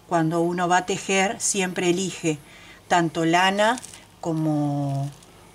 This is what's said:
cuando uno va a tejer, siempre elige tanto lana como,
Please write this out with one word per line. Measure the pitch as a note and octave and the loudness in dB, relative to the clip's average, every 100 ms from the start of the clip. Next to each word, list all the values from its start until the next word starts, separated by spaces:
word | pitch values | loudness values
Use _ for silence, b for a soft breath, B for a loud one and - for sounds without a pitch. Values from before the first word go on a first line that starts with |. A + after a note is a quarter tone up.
| - | -2
cuando | F3 D#3+ E3+ | 0 2 0
uno | E3+ F3 F3+ | 0 0 2
va | F3+ | 2
a | F3+ | 0
tejer, | F#3+ - G3 G3 A#3 | -4 0 0 0 -2
siempre | - G3+ F#3 F3+ F3 | -4 -2 -2 -2 0
elige | F3 F#3 - E3 D3 B B B B - | 0 -2 -4 -4 -4 B B B B 0
tanto | F3+ E3 E3+ | 2 2 0
lana | E3 E3+ F#3+ G3 G#3+ B3 B B B - | 2 4 2 4 2 0 B B B -10
como, | F3 D#3+ D#3 D3+ D3 C#3+ C#3+ C#3 C#3+ - - - - | -4 -2 0 0 0 -2 -2 -4 -6 -10 -20 -20 -20